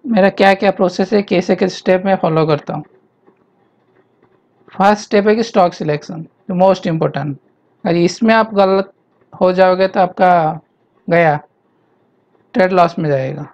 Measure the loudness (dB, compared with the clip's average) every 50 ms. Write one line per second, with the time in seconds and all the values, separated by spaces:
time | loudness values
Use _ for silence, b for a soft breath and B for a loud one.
0 | -6 -2 0 2 2 2 2 2 2 2 2 2 0 -2 0 0 -2 -2 0 -4
1 | -4 0 0 -2 0 0 -2 -2 0 0 -2 0 -2 -4 -4 -4 0 0 0 0
2 | 2 -2 -2 0 0 0 0 0 0 0 -2 -4 -4 -10 -10 -10 -12 _ _ _
3 | _ _ _ _ _ _ _ _ _ _ _ _ _ _ _ _ _ _ _ _
4 | _ _ _ _ _ _ _ _ _ _ _ _ _ _ -4 0 2 2 2 0
5 | -4 _ -2 0 2 2 0 0 -2 -2 0 0 0 0 -2 -6 -6 -4 -4 -6
6 | -6 -12 -14 -14 -14 -18 _ _ _ -6 -2 2 2 2 2 0 -2 -4 -2 -2
7 | -2 -4 -4 -6 -8 -8 -10 -12 _ _ _ _ _ _ _ _ -4 -2 0 0
8 | 0 0 -2 -2 0 0 2 0 0 -2 0 0 2 2 2 -2 -2 -6 _ _
9 | _ _ _ _ _ _ -4 0 0 0 2 2 2 2 2 0 -2 -2 0 -2
10 | -2 -2 0 0 2 4 4 2 0 -2 -4 -8 _ _ _ _ _ _ _ _
11 | _ -2 0 2 2 2 0 -2 -8 _ _ _ _ _ _ _ _ _ _ _
12 | _ _ _ _ _ _ _ _ _ _ 0 0 0 2 4 2 2 2 0 -4
13 | -4 -2 -2 -2 -4 -6 -10 -12 -14 -16